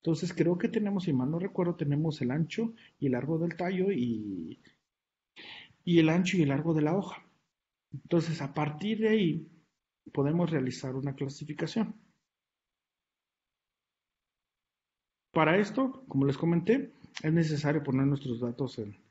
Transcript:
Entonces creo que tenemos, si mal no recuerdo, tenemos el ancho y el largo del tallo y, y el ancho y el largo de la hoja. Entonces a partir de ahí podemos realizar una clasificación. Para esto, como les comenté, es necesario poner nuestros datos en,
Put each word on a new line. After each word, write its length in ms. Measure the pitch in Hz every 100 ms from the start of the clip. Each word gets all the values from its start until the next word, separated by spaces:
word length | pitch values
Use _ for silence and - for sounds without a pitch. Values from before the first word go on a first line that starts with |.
Entonces 320 | - 156 175
creo 240 | - 170 180
que 120 | 226
tenemos, 340 | 180 208 196
si 100 | 180
mal 160 | 131 127
no 100 | 165
recuerdo, 360 | 196 - 175 170
tenemos 460 | 147 143 160 151
el 100 | 123
ancho 420 | 147 156 - 226 - - _
y 80 | 143
el 40 |
largo 240 | 123 139 160
del 180 | 170 -
tallo 360 | 180 185 190
y, 680 | 170 120 110 104 92 80 - - _ _ _ _ _ _ - - - - _
y 160 | - 170
el 100 | 160
ancho 280 | 170 185 190
y 60 |
el 60 | 143
largo 240 | 139 160
de 80 | 156
la 140 | 151 185
hoja. 300 | 185 - _ _ _ _ _ _ _
Entonces 500 | 139 - 170 160 156
a 120 | 143
partir 460 | - 147 151 208 220
de 100 | 220
ahí 380 | 220 175 165 - - _ _ _ _ -
podemos 360 | - 139 170 170
realizar 460 | 156 127 - 131 131
una 200 | 139 135
clasificación. 760 | 135 - 147 147 160 226 208 - _ _ _ _ _ _ _ _ _ _ _ _ _ _ _ _ _ _ _ _ _ _ _ _ _ _ _ _ _ _ _ _ _
Para 260 | 165 156 180
esto, 440 | 202 - 262 - -
como 180 | 135 139
les 120 | 139
comenté, 540 | 170 170 180 262 269 _ - -
es 100 | 156
necesario 520 | 165 156 147 143 151
poner 240 | 143 131 139
nuestros 320 | 139 135 117
datos 400 | 120 120 131 -
en, 160 | 104 101 _